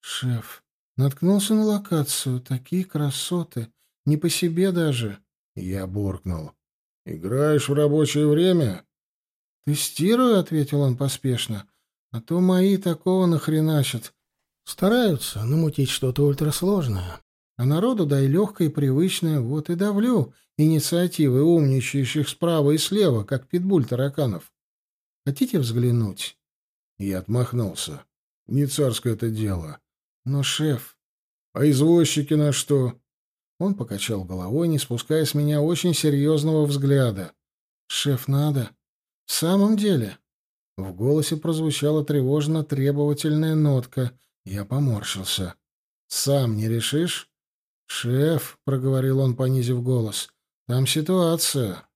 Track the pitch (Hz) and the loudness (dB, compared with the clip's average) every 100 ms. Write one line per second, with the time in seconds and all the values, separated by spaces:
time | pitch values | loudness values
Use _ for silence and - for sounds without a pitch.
0 | - - 127 120 - - _ _ _ - | -10 -6 -4 -4 -6 -20 _ _ _ -2
1 | 139 135 175 202 202 220 214 202 202 165 | -2 0 0 2 2 2 2 0 -2 -2
2 | 143 - 139 127 127 131 - 180 185 151 | -2 -4 -4 -6 -4 -8 -4 -4 -4 -4
3 | 147 135 - 175 165 - 113 _ _ _ | -4 -4 -4 -4 -4 -8 -10 _ _ _
4 | - 151 170 160 175 165 190 175 165 127 | 0 0 0 -2 -2 0 0 0 0 0
5 | 113 98 _ _ _ - 92 95 95 98 | -4 -8 _ _ _ -12 -6 -6 -6 -4
6 | 101 90 - 85 76 _ _ _ _ _ | -4 -4 -6 -6 -8 _ _ _ _ _
7 | - 80 90 127 151 151 143 143 147 151 | -12 -8 -4 0 2 2 2 2 2 2
8 | 143 147 151 147 180 175 131 90 - _ | 2 2 2 4 4 4 2 -2 -12 _
9 | _ _ _ _ _ _ - 147 - - | _ _ _ _ _ _ -4 -2 -4 -2
10 | 170 240 254 208 165 156 143 143 139 123 | 2 4 4 4 2 -2 0 0 0 0
11 | 139 - 135 123 - 107 - _ _ _ | -4 -4 -4 -2 -4 -8 -12 _ _ _
12 | _ 117 - 170 185 185 190 196 180 165 | _ -14 -4 0 2 4 4 2 0 -2
13 | - 185 180 160 - 156 156 156 135 123 | 0 2 2 2 0 0 2 2 0 -4
14 | - _ _ _ _ _ - - 185 240 | -10 _ _ _ _ _ -18 -2 2 4
15 | 226 143 - - 113 151 160 143 135 - | 2 0 -4 -6 -2 0 0 0 -2 0
16 | 131 127 143 139 151 143 180 202 139 98 | -2 2 2 2 -2 0 0 0 0 -4
17 | 90 82 _ _ _ - 127 151 226 240 | -6 -12 _ _ _ -4 0 2 2 0
18 | 156 139 135 151 208 - 165 151 143 131 | 0 2 2 2 0 0 -2 0 0 2
19 | 185 - 165 151 117 151 151 170 202 202 | 0 0 0 0 -2 -4 -4 -2 0 0
20 | 233 233 123 _ _ - 151 160 - 170 | 2 2 0 _ _ 0 2 4 0 0
21 | 180 170 147 127 156 170 143 135 117 139 | 0 2 2 4 4 4 4 2 0 -2
22 | 127 151 143 - 170 165 143 151 - 196 | -2 -2 -4 -2 -2 2 2 2 0 2
23 | 190 120 101 131 - 180 185 190 123 120 | 2 2 -2 -6 -2 -2 2 2 2 -2
24 | 139 139 135 87 - _ _ _ _ _ | -2 -2 -2 -2 -10 _ _ _ _ _
25 | _ _ - 139 254 185 120 117 123 120 | _ _ -6 -2 0 0 0 0 2 2
26 | 107 92 - - _ _ _ _ _ _ | 0 -4 -12 -14 _ _ _ _ _ _
27 | 98 95 90 117 123 120 107 85 - 71 | -6 -6 -4 -2 -2 -2 -4 -6 -10 -12
28 | - _ _ _ - 131 143 - 139 117 | -18 _ _ _ -6 -2 -2 0 0 0
29 | 123 107 113 110 107 95 78 73 _ _ | -4 -4 -4 -2 -2 -4 -6 -16 _ _
30 | _ _ - 143 135 - 156 127 - _ | _ _ -4 -2 -2 -2 0 -2 -6 _
31 | _ _ _ _ _ - 147 131 151 170 | _ _ _ _ _ 0 2 4 6 4
32 | 160 - 143 156 147 139 - 143 127 - | 4 0 0 2 2 0 0 2 2 -4
33 | _ _ _ _ _ _ 180 202 117 101 | _ _ _ _ _ _ -4 -2 -6 -6
34 | - 107 90 92 90 131 170 151 - 120 | -4 -4 -4 -8 -4 0 0 0 -2 -6
35 | - 156 151 147 147 151 151 170 180 160 | -2 0 0 0 0 2 0 0 0 2
36 | 156 143 143 156 151 156 151 143 139 139 | 2 2 2 2 2 2 2 0 2 2
37 | 123 95 90 _ _ _ _ _ _ - | 2 -2 -10 _ _ _ _ _ _ -4
38 | 143 131 - 139 151 139 110 _ _ _ | -2 -2 0 0 2 0 -4 _ _ _
39 | _ _ _ - 165 196 202 220 208 170 | _ _ _ -2 2 4 4 4 2 2
40 | 107 - _ _ _ _ _ - 95 90 | 0 -8 _ _ _ _ _ -12 -12 -4
41 | 117 151 147 156 165 160 160 - 147 156 | 0 2 0 -2 -2 -2 -2 0 0 0
42 | 151 147 131 147 147 160 147 139 135 143 | 0 0 2 0 0 -2 -2 0 0 2
43 | 147 147 160 151 160 156 151 135 123 - | 0 0 0 0 2 2 2 2 -2 -4
44 | 123 - _ _ - 98 101 131 143 107 | -6 -6 _ _ -10 -8 -4 -2 0 -2
45 | - 101 95 - 90 - _ _ _ _ | -4 -8 -6 -6 -6 -10 _ _ _ _
46 | _ - - 139 127 107 110 113 113 147 | _ -6 0 0 0 -2 -2 -2 -2 -2
47 | 170 - - _ _ _ _ _ _ - | -2 -4 -12 _ _ _ _ _ _ -8
48 | 117 127 151 160 - - - 135 131 135 | -2 0 2 0 -4 -12 -4 -2 0 0
49 | 131 135 131 123 131 131 120 123 123 127 | 2 2 2 0 0 0 0 -2 0 0
50 | 113 101 - _ _ _ - 123 131 156 | -2 -6 -10 _ _ _ -4 -2 0 0
51 | 156 185 170 165 - 139 113 90 - | 0 0 2 0 -2 -2 -4 -6 -14